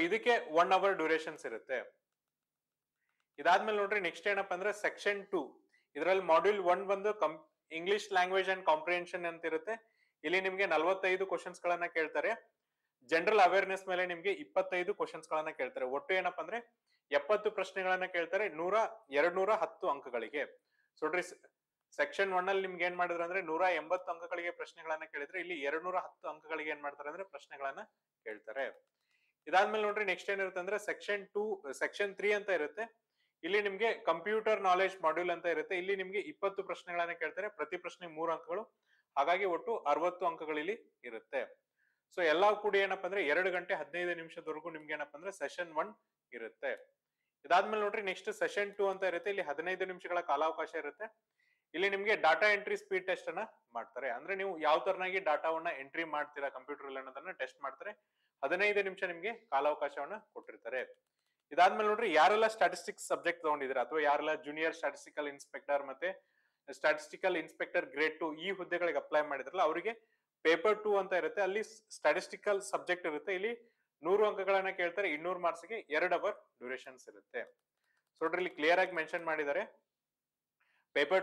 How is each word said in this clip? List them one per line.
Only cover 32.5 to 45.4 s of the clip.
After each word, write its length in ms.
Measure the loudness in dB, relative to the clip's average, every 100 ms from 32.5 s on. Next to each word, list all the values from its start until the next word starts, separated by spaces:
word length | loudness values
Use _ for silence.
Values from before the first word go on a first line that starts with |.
| -2
ಇರುತ್ತೆ. 260 | -2 -6 -10 _ _ _ _ _ -2
ಇಲ್ಲಿ 120 | 0 0
ನಿಮ್ಗೆ 220 | 0 0 0 -2
computer 500 | -2 0 0 2 2 4
knowledge 260 | 4 2 2 0
module 260 | 0 0 -2
ಅಂತ 120 | 0 -2
ಇರುತ್ತೆ. 200 | -2 -4
ಇಲ್ಲಿ 120 | -2 -4
ನಿಮ್ಗೆ 200 | -4 -6 -6
ಇಪ್ಪತ್ತು 300 | -4 -4 -4 -6
ಪ್ರಶ್ನೆಗಳನ್ನ 440 | -8 -6 -4 -4 -4
ಕೇಳ್ತಾರೆ, 260 | -6 -4 -6 -6
ಪ್ರತಿ 180 | -6 -8
ಪ್ರಶ್ನೆ 240 | -10 -12 -12 -4
ಮೂರು 140 | -4 -4
ಅಂಕಗಳು, 280 | -4 -6 -8 _ _ _ _ 0
ಹಾಗಾಗಿ 280 | 2 2 2 -2
ಒಟ್ಟು 160 | -2 -2 2
ಅರವತ್ತು 320 | 2 2 0 -2
ಅಂಕಗಳು 300 | -2 -4 -4
ಇಲ್ಲಿ 120 | -4 -6 -10 _ -14
ಇರುತ್ತೆ. 320 | -14 -6 -4 -4 -10 _ _ _ _ _
So 60 | 2 4
ಎಲ್ಲವೂ 220 | 6 4 4 2
ಕೂಡ 100 | 2 2
ಏನಪ್ಪ 200 | 0 -2
ಅಂದ್ರೆ 120 | 0 2
ಎರಡು 160 | 2 2 -2
ಗಂಟೆ 180 | -2 -4
ಹದಿನೈದು 320 | -4 -4 -4 -4
ನಿಮಿಷದವರೆಗೂ 480 | -8 -10 -8 -8 -10 -10
ನಿಮ್ಗೆ 180 | -8 -8
ಏನಪ್ಪ 180 | -8 -10
ಅಂದ್ರೆ 120 | -10 -6